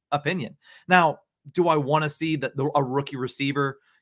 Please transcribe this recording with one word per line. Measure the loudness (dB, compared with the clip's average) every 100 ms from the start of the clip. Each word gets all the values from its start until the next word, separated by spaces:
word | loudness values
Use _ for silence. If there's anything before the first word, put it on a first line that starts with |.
| _
opinion. | -4 -2 -4 -8 -12 _ -20 4
Now, | 4 4 0 _ _ -8
do | 0 2
I | 2
wanna | 2 0 0
see | -4 -4 -2
that | -4 -4
the, | -2 0
a |
rookie | 0 -2 -4 -6
receiver | -8 -4 -4 -2 -4 -6 _ _